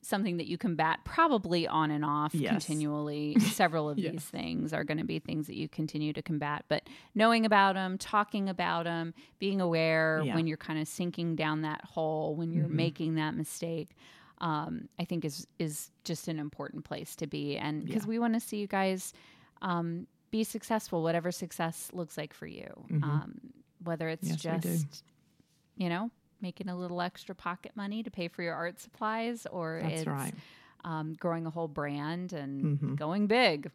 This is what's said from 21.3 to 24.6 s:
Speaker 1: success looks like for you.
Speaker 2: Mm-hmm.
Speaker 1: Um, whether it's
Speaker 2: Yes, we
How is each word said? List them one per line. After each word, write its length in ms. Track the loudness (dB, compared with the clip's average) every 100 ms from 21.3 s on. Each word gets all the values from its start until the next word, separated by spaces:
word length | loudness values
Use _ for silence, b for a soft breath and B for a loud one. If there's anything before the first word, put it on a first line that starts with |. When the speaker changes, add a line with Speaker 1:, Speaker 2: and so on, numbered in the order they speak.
Speaker 1:
success 560 | -4 -8 -2 -4 -2 -10
looks 240 | -8 -8 -6
like 160 | -8
for 120 | -8 -12
you. 200 | -12 -14 -16 -2
Speaker 2:
Mm-hmm. 140 | 0
Speaker 1:
Um, 360 | 2 2 0 -10 -16 -20 _ _
whether 280 | -6 -4 -2
it's 180 | -2 -2
Speaker 2:
Yes, 160 | -2
we 60 | -2 -2